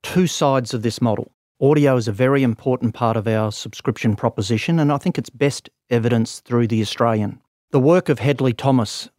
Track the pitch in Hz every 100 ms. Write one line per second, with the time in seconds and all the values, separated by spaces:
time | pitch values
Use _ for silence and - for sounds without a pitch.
0 | - - 180 - 147 135 120 120 113 -
1 | 120 104 - _ _ - 135 151 143 127
2 | 113 101 127 139 131 113 - 127 120 -
3 | 120 113 107 110 110 104 - - - 113
4 | 117 101 120 - 101 151 - 165 147 143
5 | 185 170 120 113 139 - - _ - 120
6 | 113 117 113 - - 120 120 113 107 -
7 | 117 110 104 - _ _ _ 143 131 175
8 | 175 135 131 135 131 113 135 131 107 -
9 | -